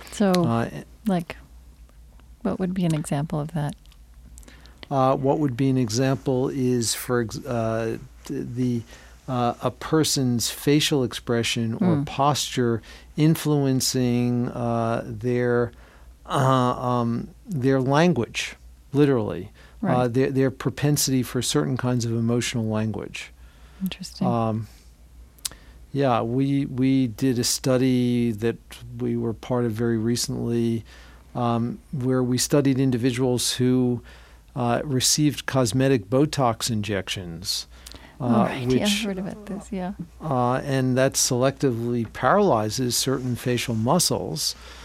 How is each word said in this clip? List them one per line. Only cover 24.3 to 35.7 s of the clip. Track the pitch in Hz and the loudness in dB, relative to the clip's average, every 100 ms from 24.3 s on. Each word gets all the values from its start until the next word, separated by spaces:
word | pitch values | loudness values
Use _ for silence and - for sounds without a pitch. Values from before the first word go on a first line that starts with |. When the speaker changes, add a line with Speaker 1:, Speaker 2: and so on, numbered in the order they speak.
| 117 113 110 107 - - - - - - - - - - - - | 0 0 -2 -6 -14 -20 -20 -20 -20 -20 -12 -12 -12 -20 -20 -6
Speaker 2:
yeah, | 139 139 113 | 0 2 2
we, | 113 127 139 139 139 | 0 0 2 0 0
we | 127 131 135 127 | 0 2 2 0
did | 107 135 120 | 0 0 2
a | |
study | 117 - 135 127 131 127 123 120 117 | 0 0 2 2 4 2 2 2 0
that | 104 117 - - - 120 120 | 0 -2 -4 -10 -18 -14 -6
we | 120 117 | -4 -2
were | 117 | -4
part | 110 - 123 | -6 -4 -2
of | 120 | 0
very | 110 120 113 | 0 0 0
recently, | 113 120 - 123 117 117 117 113 - - - - - | 0 0 -2 -4 -2 0 0 -2 -6 -18 -20 -20 -12
um, | 123 120 117 120 - - | -4 0 0 -2 -6 -10
where | 143 127 127 | -4 0 0
we | 123 123 | 2 0
studied | - 147 139 131 | 2 2 4 2
individuals | 135 123 127 120 131 123 - | 2 2 0 0 0 0 -2
who, | - 127 127 123 120 - - - - - | 0 2 4 2 0 -6 -20 -20 -20 -12
uh, | - 120 123 | -4 0 0
received | 151 131 - - 147 120 - | 0 0 2 2 2 0 -2
cosmetic | 139 123 | 0 2